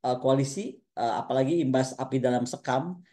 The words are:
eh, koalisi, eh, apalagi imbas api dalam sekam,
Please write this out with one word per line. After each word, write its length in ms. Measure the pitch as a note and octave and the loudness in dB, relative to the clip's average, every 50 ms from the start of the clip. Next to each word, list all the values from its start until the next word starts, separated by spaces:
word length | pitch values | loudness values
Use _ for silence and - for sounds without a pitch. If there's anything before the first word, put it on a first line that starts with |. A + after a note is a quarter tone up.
| - B2+ | -4 -2
eh, 100 | B2+ B2 - | -2 0 2
koalisi, 560 | C3 C3+ C#3 C3+ C#3 - G3 G#3+ - - - _ _ - | 2 4 4 2 0 -2 -6 -8 -8 -10 -16 _ _ -6
eh, 180 | - A#2 A#2 G#2+ - | -2 -2 -2 0 -2
apalagi 380 | - - B2+ C3 C3+ C3+ E3+ F3 | -2 0 0 2 2 2 2 2
imbas 340 | D3+ C3 C3 C3 C3 C3 - - | 2 2 2 2 2 0 -2 -6
api 180 | C3 - C3+ C3 B2 | -6 -2 -2 0 2
dalam 240 | B2+ B2 B2 B2 A#2+ | 2 2 2 0 -2
sekam, 560 | - - - - B2+ C3+ D#3 F3 F#3 F3+ - _ | -6 -6 -4 -2 0 0 0 -2 -8 -10 -14 _